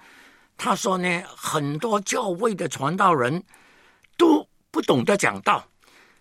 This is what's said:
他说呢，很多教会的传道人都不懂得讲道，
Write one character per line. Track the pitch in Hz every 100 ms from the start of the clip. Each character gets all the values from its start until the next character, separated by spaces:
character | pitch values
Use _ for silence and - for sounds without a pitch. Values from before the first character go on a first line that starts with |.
| - - - _ _ -
他 | 240 185
说 | 196 185
呢， | 180 175 190
很 | - - 156 143 151
多 | 233 208
教 | - 254 214
会 | 170 233
的 | 190 165
传 | - 139
道 | 185 196
人 | 156 120 170 - _ _ _ _ _ _ -
都 | 339 302 - _ _
不 | -
懂 | - 143
得 | 110 202
讲 | 123 98
道， | 107 123 - _ _ _ _ _